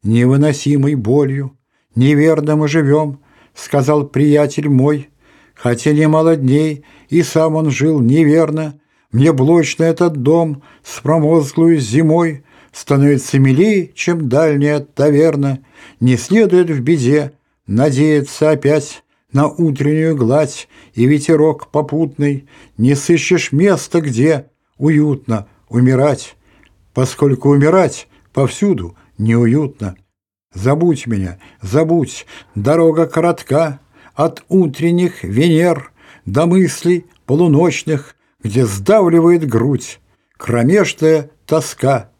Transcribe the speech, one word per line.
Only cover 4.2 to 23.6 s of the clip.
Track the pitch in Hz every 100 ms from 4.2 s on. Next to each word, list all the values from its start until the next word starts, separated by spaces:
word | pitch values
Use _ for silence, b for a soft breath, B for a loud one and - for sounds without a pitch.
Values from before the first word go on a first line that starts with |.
| 147 147 147 151 147
мой, | 131 139 147 139 _ b b b
хотя | _ 123 120 151
немало | 151 156 156 160 160
дней | 131 143 156 147 b b b
и | 165
сам | - 160 160 156
он | 156
жил | 131 151 156
неверно. | 117 147 151 156 156 156 156 143 _ _ _
Мне | 113 151
блочно | 139 139 170 147 -
этот | 165 165 175 147
дом | 127 165 165 139 b b
с | - -
промозглую | 131 165 151 165 135 - 165 160
зимой | 113 127 160 165 170 143 b b b
становится | - - 139 143 139 - 135
милей, | 135 131 208 202 160
чем | - - 170 139
дальняя | 139 160 143 147 147
таверна. | 143 - 147 143 160 147 139 135 B B B B
Не | 123 123
следует | - 214 202 180 170
в | 143
беде | 123 165 120 147 139 _ _ _ -
надеяться | 104 147 131 156 147 139 - 151
опять | 151 143 156 147 - _ _ _
на | 139 147
утреннюю | 147 165 135 143 156 160 147
гладь | 113 143 147 - - b b -
и | 123
ветерок | 147 143 156 156 147 -
попутный. | 147 151 147 160 139 143 139 _ b b -
Не | 123 139
сыщешь | - 170 - 175 -
места, | 139